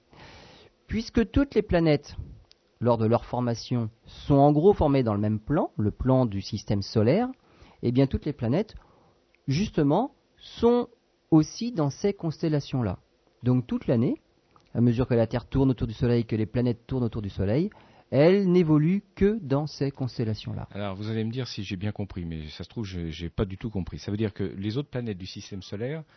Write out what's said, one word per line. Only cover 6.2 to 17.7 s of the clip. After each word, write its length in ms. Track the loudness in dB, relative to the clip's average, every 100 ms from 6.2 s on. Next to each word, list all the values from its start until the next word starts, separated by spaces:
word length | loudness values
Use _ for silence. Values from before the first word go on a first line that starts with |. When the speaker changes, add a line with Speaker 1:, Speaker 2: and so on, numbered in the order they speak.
| 2
Speaker 1:
du 160 | -2
système 400 | -6 -6 -2 -2
solaire, 460 | 0 2 4 2 0 -8 _ _ -20 _
eh 100 | 0
bien 140 | 2 2
toutes 200 | 0 -6
les 60 |
planètes, 400 | -4 -2 -2 -4 -10 _ _ _ _ _ _ -4
justement, 640 | -2 0 0 2 2 0 _ _ _
sont 520 | -20 0 2 2 -2 _ _ _ _
aussi 420 | 2 2 -4 -6
dans 180 | -2 -2
ces 220 | -2 -4
constellations-là. 840 | -2 -6 -4 -2 -2 -2 -2 -2 -4 _ _ _ _
Donc 240 | 0 0 0
toute 200 | -4 0
l'année, 340 | 2 0 -2 _ _ _ _ _
à 60 | 2
mesure 260 | 2 2 2
que 60 |
la 120 | 2 2
Terre 200 | -2 -2
tourne 240 | 0 2
autour 160 | 0 -4
du 60 |
Soleil, 300 | -2 0 0
que 120 | 0 -2
les 100 | -2
planètes 400 | 0 0 -2 -6
tournent 180 | -4
autour 180 | -2 -4
du 80 | -6
Soleil, 400 | -4 0 0 -2